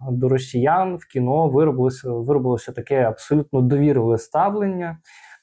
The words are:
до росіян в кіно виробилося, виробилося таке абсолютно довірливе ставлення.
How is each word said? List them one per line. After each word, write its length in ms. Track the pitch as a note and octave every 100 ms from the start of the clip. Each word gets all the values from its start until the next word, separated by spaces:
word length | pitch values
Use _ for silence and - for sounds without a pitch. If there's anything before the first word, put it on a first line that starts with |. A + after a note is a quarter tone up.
| C3
до 180 | B2 B2+
росіян 680 | C3 C3 B2 C#3 F3+ F#3+ F3
в 100 | -
кіно 420 | C3 B2 D3+ D#3+
виробилося, 640 | C#3+ D#3 B2+ B2+ B2+ B2+
виробилося 600 | A#2+ A#2+ C#3+ B2+ A#2+ -
таке 300 | - - C3+
абсолютно 580 | A2+ A2 - D3+ C#3+ C3
довірливе 580 | B2+ C#3+ D3 C3+ A2+ A2+
ставлення. 800 | - D#3 G3 G#3 G3 F3+ E3+ E3 _ - - -